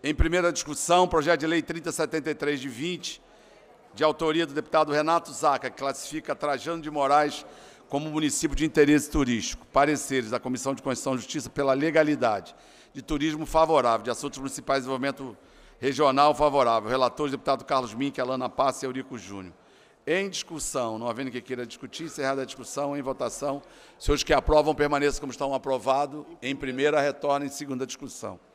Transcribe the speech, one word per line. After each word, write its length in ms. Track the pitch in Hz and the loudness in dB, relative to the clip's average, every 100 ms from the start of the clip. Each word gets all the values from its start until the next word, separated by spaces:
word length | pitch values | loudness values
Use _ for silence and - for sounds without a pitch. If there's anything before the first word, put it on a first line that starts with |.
Em 120 | 160 | -4
primeira 360 | 147 165 180 170 | 2 2 4 2
discussão, 560 | 143 - 143 - 180 180 | -2 -8 -8 4 4 6
projeto 340 | 170 151 165 | 2 2 2
de 60 | 160 | 2
lei 140 | 165 | 0
trinta 320 | - 170 165 | -2 -8 -6
setenta 380 | 160 156 156 147 | -4 -2 -2 -4
e 40 | |
três 240 | 151 147 143 | -4 -4 -4
de 120 | 135 | -6
vinte, 500 | 117 165 175 - - - - - - - - _ | -6 -6 -6 -8 -12 -20 -20 -20 -20 -20 -20 _
de 100 | 101 | 2
autoria 440 | 151 147 160 156 160 | 2 4 0 0 0
do 80 | |
deputado 360 | 143 - 160 151 | -4 0 2 4
Renato 400 | 147 151 170 - | 2 2 0 0
Zaca, 380 | 127 151 131 131 | 0 0 2 -4
que 80 | - | -4
classifica 580 | 139 131 - 156 - | -6 -6 -8 -10 -6
Trajano 460 | 139 147 135 135 170 | -4 -2 -4 -4 -6
de 100 | 156 | -6
Moraes 540 | 151 135 147 151 - - - - - - | -2 4 4 4 -4 -14 -20 -20 -20 -6
como 180 | 143 156 | -4 -2
município 480 | 151 151 - 160 143 | -2 0 0 -2 0
de 80 | |
interesse 460 | 156 151 143 147 - | 2 6 6 6 4
turístico. 560 | - 127 117 - - - | 0 0 0 -4 -10 0
Pareceres 640 | 135 147 143 - 135 110 | 2 4 2 -2 -4 -2
da 100 | 120 | -6
Comissão 340 | 131 127 135 | -4 -4 -4
de 60 | 135 | -4
Constituição 360 | 139 120 139 127 | -4 -4 -4 -4
e 20 | |
Justiça 320 | 107 151 - | -4 -8 -6
pela 240 | - 139 | -2 2
legalidade, 840 | 135 156 156 151 139 120 104 - - - - - | 2 4 4 4 4 2 0 -6 -20 -20 -20 -20
de 80 | 143 | -18
turismo 420 | - 151 156 156 | -6 -2 -2 -2
favorável, 580 | 156 160 160 156 120 113 | 0 2 6 6 4 2
de 80 | 113 | 0
assuntos 280 | 117 143 131 | -6 -6 -8
municipais 400 | 135 139 127 135 | -10 -8 -2 -2
e 20 | 127 | 0
desenvolvimento 500 | 131 139 139 131 104 _ - - _ | -2 -2 -4 -12 -14 _ -20 -20 _
regional 560 | 127 131 147 131 147 | -2 4 4 6 4
favorável. 540 | 139 147 139 120 113 107 | 6 2 4 4 2 2
Relatores, 420 | 131 123 - 147 | 2 2 0 -4
deputado 320 | 135 - 135 - | -2 -2 -2 0
Carlos 260 | 139 120 | -2 -2
Mink, 260 | 110 139 135 | -4 -4 -2
Alana 300 | 127 131 127 | -4 -4 -4
Passa 380 | - 135 127 135 | 0 0 0 -6
e 20 | |
Eurico 300 | 127 127 123 | -6 -10 -12
Júnior. 340 | 92 101 92 - _ _ _ _ - | -12 -14 -14 -18 _ _ _ _ -2
Em 240 | 180 196 | -2 -2
discussão, 680 | 180 - 160 - 135 117 110 | -8 -10 -8 -6 -4 -4 -4
não 100 | 120 | -6
havendo 220 | 113 135 | -4 -6
quem 120 | 120 | -8
queira 240 | 113 123 120 | -8 -8 -8
discutir, 380 | - 123 - | -12 -14 -12
encerrada 360 | 160 139 135 135 | -12 -4 -2 -2
a 40 | |
discussão, 520 | 131 - 113 - 143 143 | -6 -10 -10 -6 -4 -4
em 60 | |
votação. 600 | 131 131 120 - 143 139 - - - _ | -6 -4 -6 -4 -6 -6 -10 -20 -20 _
Senhores 260 | - 143 | 0 0
que 80 | - | 2
aprovam, 420 | 143 - 151 147 | 2 6 4 4
permaneçam 460 | 139 147 143 143 135 | 2 2 4 2 0
como 100 | 139 | -8
estão. 240 | 120 139 | -6 -4
Aprovado. 720 | 135 139 131 107 135 143 147 147 170 | -2 -2 -2 2 2 2 -6 -14 -10
Em 160 | 127 139 | -6 -4
primeira, 440 | 139 127 147 151 | -6 2 4 4
retorna 440 | 143 135 147 143 | 2 0 -2 -2
em 60 | 139 | -2
segunda 360 | - 143 127 127 | -8 -8 -6 -6
discussão. 540 | - 135 - 104 92 _ | -8 -14 -12 -12 -12 _